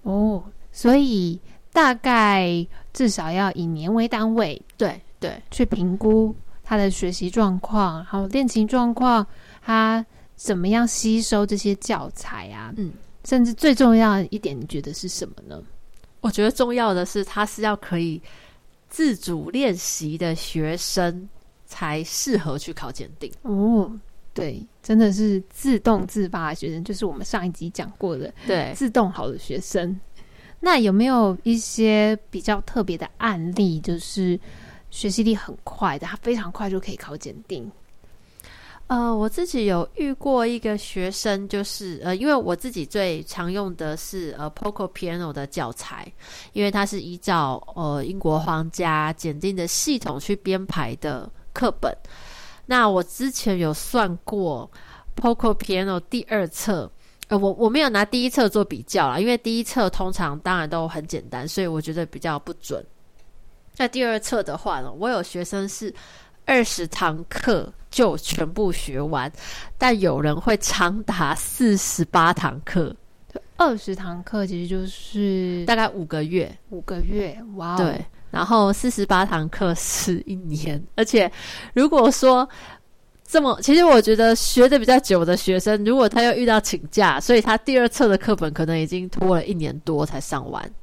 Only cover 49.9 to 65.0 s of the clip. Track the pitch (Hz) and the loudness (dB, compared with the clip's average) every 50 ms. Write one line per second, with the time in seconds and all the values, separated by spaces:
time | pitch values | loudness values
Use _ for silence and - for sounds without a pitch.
49.9 | 285 240 - 180 139 139 - - 202 196 - 190 185 190 190 - - - 139 117 | -2 -2 -2 -6 -8 -6 -4 -4 -4 -2 -2 -2 -2 -2 -2 -4 -4 -4 -4 -4
50.9 | 123 - - 151 139 123 - - - - - - - - 247 226 - - - 135 | -6 -6 -6 -6 -6 -6 -10 -12 -16 -16 -14 -14 -4 0 0 0 0 0 -4 -4
51.9 | - - - - - - - - - - - - - - - - 254 247 233 214 | -4 -6 -14 -16 -16 -16 -18 -18 -18 -18 -18 -20 -20 -20 -4 0 2 4 4 4
52.9 | 196 180 175 - - - 254 269 254 - - 226 190 180 170 156 156 - - - | 4 2 0 -2 -6 -4 -4 -4 -4 -2 0 0 0 2 0 0 -2 -4 -6 -2
53.9 | - 240 214 185 170 175 - - 220 202 185 165 143 120 113 - - - - - | 0 0 0 0 -2 -8 -8 -6 -4 -4 -2 -2 -4 -6 -8 -12 -16 -20 -20 -20
54.9 | - - - - - - - 233 233 - - 226 214 - - - 190 185 190 196 | -20 -16 -12 -8 -6 0 2 2 2 4 2 2 2 2 0 0 -2 0 0 -2
55.9 | 185 180 - - - 240 - - 226 214 185 165 - - - 208 202 160 110 - | -2 -4 -4 -4 -6 -6 -4 -2 -2 -2 -2 -2 -4 -6 -2 -2 -2 -2 -4 -8
56.9 | - - - - - _ - - 214 196 196 196 190 - 233 214 233 302 311 269 | -14 -20 -20 -20 -20 _ -4 0 0 2 2 2 2 2 2 4 4 4 2 4
57.9 | 220 202 208 208 - 247 240 254 - 294 240 202 - 214 202 - 151 110 120 - | 4 2 0 2 0 0 0 0 2 4 2 4 4 2 0 0 -4 -12 -10 -2
58.9 | - 190 156 131 123 156 202 240 247 233 - 220 226 233 226 - - 269 214 185 | 0 2 2 2 2 0 0 0 0 0 0 -2 -2 -2 -4 -2 0 2 2 2
59.9 | - - 190 185 190 - 185 147 143 156 - 185 185 175 160 151 170 165 165 160 | 2 0 -2 0 -2 -2 -2 -4 -4 -6 -4 -2 -2 -2 -2 -2 -4 -4 -4 -4
60.9 | 165 160 151 - 165 151 - 117 - 123 135 160 - 196 190 170 160 156 156 165 | -6 -8 -8 -8 -10 -10 -10 -10 -10 -10 -10 -6 -4 -2 -2 -2 -2 -4 -6 -4
61.9 | 156 175 165 - - - - 165 151 143 - - 170 - - - 139 - - - | -6 -6 -6 -6 -8 -8 -6 -4 -4 -4 -8 -10 -12 -12 -10 -10 -10 -10 -10 -14
62.9 | - - - - _ - - - - - - - - - _ - - - 262 240 | -20 -20 -20 -20 _ -20 -20 -20 -20 -20 -20 -20 -20 -20 _ -20 -6 -4 -4 -2
63.9 | - 254 254 233 220 214 - - 262 220 190 - 147 156 - 214 170 135 127 131 | -2 -2 -2 0 -2 -2 -2 -2 -2 -2 -2 -4 -8 -6 -6 -6 -4 -4 -6 -8
64.9 | - 151 | -8 -6